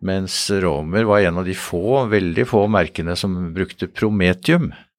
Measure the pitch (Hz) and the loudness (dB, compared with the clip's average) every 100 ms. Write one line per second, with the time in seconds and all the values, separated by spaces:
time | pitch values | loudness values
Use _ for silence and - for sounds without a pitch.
0 | 92 95 95 - - 101 92 73 78 98 | -4 -2 -4 -4 -2 0 0 0 -2 0
1 | 113 104 92 85 92 92 - 87 101 135 | 4 4 4 0 -4 -6 -6 -4 0 0
2 | 117 104 90 82 123 110 104 101 82 - | 2 2 2 0 0 2 2 2 0 -2
3 | 85 87 98 90 87 87 90 - 90 - | -6 -4 -4 -4 -4 -4 -6 -6 -10 -4
4 | 110 104 90 92 - 170 165 - _ | -2 2 2 2 2 0 0 -6 _